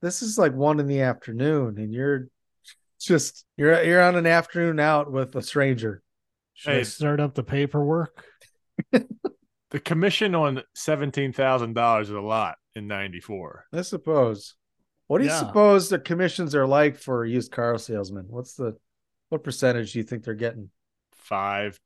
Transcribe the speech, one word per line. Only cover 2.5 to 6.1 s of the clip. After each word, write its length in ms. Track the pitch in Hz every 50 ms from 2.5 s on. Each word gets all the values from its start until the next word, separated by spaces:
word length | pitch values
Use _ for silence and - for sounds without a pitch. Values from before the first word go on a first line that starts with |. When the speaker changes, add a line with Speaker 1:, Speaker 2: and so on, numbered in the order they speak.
| _ _ _ - - _ _ _ _ -
Speaker 1:
just, 440 | - - 175 151 - - - - - _ _
you're, 240 | - 143 156 165 170 165
you're 180 | 170 175 180 180
on 120 | 180 180
an 120 | 175 165
afternoon 520 | 165 170 170 165 - - 170 170 170 160 151
out 320 | 147 156 156 147 143 143
with 240 | 135 135 131 127 -
a 60 | 127
stranger." 640 | 117 - - 147 135 135 127 113 113 107 98 - _ _